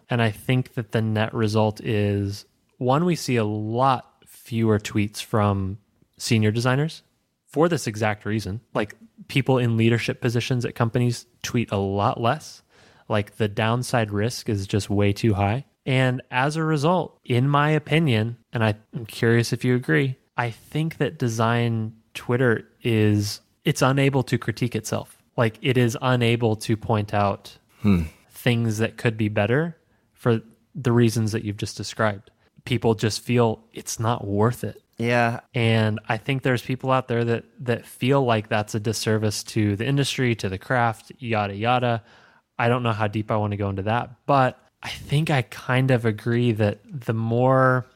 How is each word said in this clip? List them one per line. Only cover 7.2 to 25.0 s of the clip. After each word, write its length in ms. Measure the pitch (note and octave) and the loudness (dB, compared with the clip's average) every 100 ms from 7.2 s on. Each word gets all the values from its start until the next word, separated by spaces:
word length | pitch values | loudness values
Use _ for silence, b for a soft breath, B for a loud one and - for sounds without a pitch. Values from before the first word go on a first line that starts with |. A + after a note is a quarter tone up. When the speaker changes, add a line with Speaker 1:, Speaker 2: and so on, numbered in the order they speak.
| _ _ _ | _ _ _
Speaker 1:
for 200 | C#3+ E3+ | 0 2
this 200 | E3 - | 0 -4
exact 360 | G#2 G#2+ G#2+ | -2 -2 -2
reason. 360 | G#2 G#2+ F#2 A#2 - | -4 -4 -4 -8 -8
Like, 220 | C3 G#2 - - - - | -6 -6 -8 -20 -20 -6
people 320 | C#3 C3 C3 | -2 0 2
in 180 | A#2+ A2+ | 2 2
leadership 440 | A2+ A#2 - - | 4 2 0 -4
positions 440 | B2 A#2 - B2+ | -2 -2 -2 -2
at 120 | A#2 - | -2 -2
companies 500 | A#2 B2 A#2+ A#2+ - _ | 0 2 0 -2 -10 _
tweet 300 | - B2 A2 | -4 -2 -2
a 60 | G2+ | -2
lot 420 | G2 G2+ A2 - | -2 0 0 0
less. 420 | A#2 D#3 - - _ b b b b | -2 -2 -6 -20 _ b b b b
Like, 280 | G#2+ G2+ - | -2 -2 -4
the 120 | G#2+ | -4
downside 640 | G2+ A2 A#2+ B2 B2 G#2 | 0 0 0 0 -2 0
risk 360 | G#2 A2+ - - | -2 -2 -4 -4
is 160 | G#2 G2 | -4 -2
just 200 | G#2 - | -2 0
way 240 | G2+ G2+ | 0 2
too 220 | G2+ A#2 | 2 2
high. 300 | G2+ G2+ A#2+ - _ | 2 2 0 -6 _
And 380 | - C3 B2+ B2+ - | -2 0 0 -2 -4
as 240 | B2+ C#3+ | -2 -2
a 80 | D#3 | -2
result, 560 | D#3 D#3 D3+ F#3 - _ | -2 0 2 0 -2 _
in 240 | - A#2+ C#3 | -2 0 2
my 220 | C#3+ D3 | 2 2
opinion, 640 | D#3 - D#3 D#3+ A2 A2+ A#2+ _ | 0 0 0 2 2 0 -6 _
and 100 | A#2+ | -2
I, 140 | A2 G#2 _ | 0 0 _
I'm 120 | - A2 | -14 -12
curious 460 | - A#2 A#2 A2+ | -2 2 4 2
if 120 | B2 | 0
you 100 | B2 | 0
agree, 400 | B2 B2 D#3 C3+ C3 _ - | 0 2 0 0 -4 _ -6
I 140 | A#2+ | -6
think 480 | A2 - D3+ D#3+ - | -8 -8 -4 -4 -2
that 200 | D3 - | -4 -2
design 760 | B2 A2+ A2+ A#2 A#2+ A2+ A2 - _ | -4 0 0 2 0 -2 -4 -10 _
Twitter 520 | - - B2 C3 A2 - _ | -12 -2 2 2 2 -4 _
is, 580 | B2 A2 G#2+ G#2 G#2 - _ _ | 0 4 4 4 0 -6 _ _
it's 180 | - - | -2 2
unable 400 | C3 C#3 C#3 C#3 | 2 4 2 2
to 160 | - B2 | 0 -2
critique 360 | - A2 A#2+ | -4 -4 -4
itself. 440 | A2+ - G#2+ | -4 -6 -6